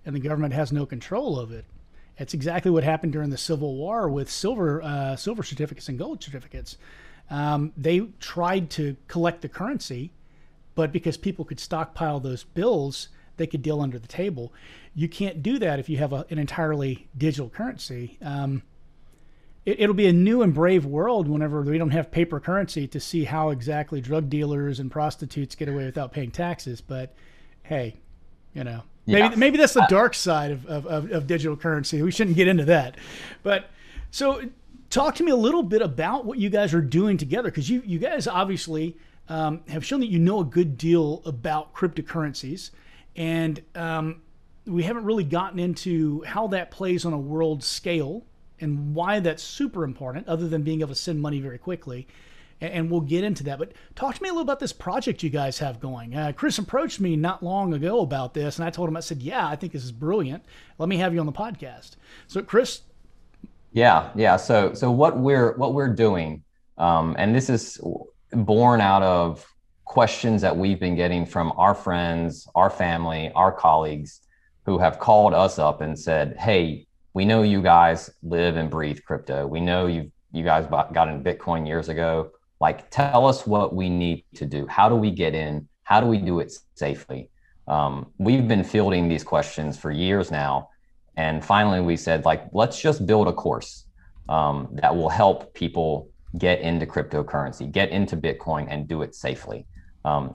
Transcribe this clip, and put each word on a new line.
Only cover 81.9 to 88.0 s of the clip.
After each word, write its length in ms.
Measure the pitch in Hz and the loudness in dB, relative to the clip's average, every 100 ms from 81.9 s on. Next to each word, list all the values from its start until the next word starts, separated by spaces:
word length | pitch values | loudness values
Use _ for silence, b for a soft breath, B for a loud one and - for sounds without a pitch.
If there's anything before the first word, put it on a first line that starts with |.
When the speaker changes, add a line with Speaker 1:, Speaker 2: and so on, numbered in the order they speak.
| 80 82 80 78 _ _ - | -2 0 0 -2 _ _ 0
Speaker 2:
Like, 280 | 78 76 - | 0 0 -6
tell 360 | - 143 123 135 | -2 2 6 6
us 220 | 131 - | 4 2
what 260 | 104 98 | 2 2
we 140 | 92 92 | 0 0
need 340 | 87 87 82 - - | 2 0 -2 -6 -10
to 80 | |
do. 200 | 71 73 71 | -6 -6 -2
How 200 | - 107 | 4 6
do 60 | |
we 160 | 117 107 | 6 2
get 240 | 85 80 | 0 0
in? 320 | 78 76 76 73 _ | -2 -4 -6 -8 _
How 180 | - 104 | 2 4
do 60 | 120 | 4
we 120 | 107 | 2
do 200 | 92 85 | 2 0
it 120 | - - _ - | -2 -8 _ -6
safely?" 540 | 73 69 - 65 64 _ _ _ - | -4 -4 -8 -14 -14 _ _ _ -2
Um, 460 | 76 71 69 | 0 0 -2